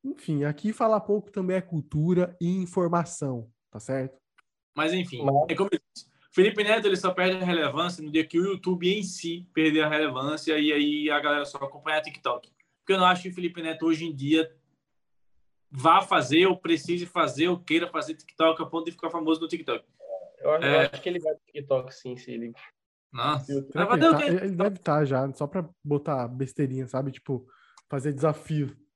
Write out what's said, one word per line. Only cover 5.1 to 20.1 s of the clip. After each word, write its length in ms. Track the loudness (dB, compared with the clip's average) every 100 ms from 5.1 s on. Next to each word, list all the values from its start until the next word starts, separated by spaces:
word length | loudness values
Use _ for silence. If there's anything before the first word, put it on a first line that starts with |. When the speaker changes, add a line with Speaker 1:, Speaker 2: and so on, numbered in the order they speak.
| -2
Speaker 3:
Mas 100 | 2 2 2
Speaker 2:
é 60 | 0
como 140 | 0
eu 80 | -2 _
disse, 120 | -20 -20 _ _
Felipe 300 | 4 4 4
Neto, 240 | 2 2 2
ele 100 | 2
só 160 | 0
perde 300 | 2 0 2
a 20 |
relevância 600 | 0 0 0 0 -4 -4
no 80 | -2
dia 120 | 0 0
que 120 | 0
o 60 |
YouTube 420 | 0 -2 -2 0 0
em 140 | 0
si 460 | -4 -8 -8 -8 -6
perder 260 | 2 4 4
a 80 | 2
relevância 680 | 0 -2 -2 -4 -4 -2 0
e 120 | 2
aí 400 | 2 0 0 0
a 80 | 0
galera 280 | 0 -2 -4
só 100 | -8
acompanha 420 | -10 -8 -4 -2
TikTok. 500 | -4 -6 -4 -4 -8 _ _ _
Porque 120 | 0
eu 60 | 4
não 80 | 4
acho 160 | 4
que 80 | -2
o 40 |
Felipe 260 | -6 -6 -4
Neto 240 | -8 -2 0
hoje 180 | 0
em 100 | -2
dia 400 | -6 2 2 2 _ _ _ _ _ _ _ _ _ _ _ _
vá 300 | 0 6 6
fazer, 460 | 6 0 4 4 4
ou 100 | 2
precise 480 | 0 -2 0 -4 -2
fazer, 420 | -2 -2 0 0
ou 100 | 0
queira 300 | 0 -2 0
fazer 260 | -6 -6
TikTok 480 | -10 -14 2 2 2
a 40 | -4
ponto 180 | -6
de 80 | -6
ficar 180 | -8 -6
famoso 300 | -4 0 0
no 80 | -2
TikTok. 360 | -6 -4 -6 _ _ -14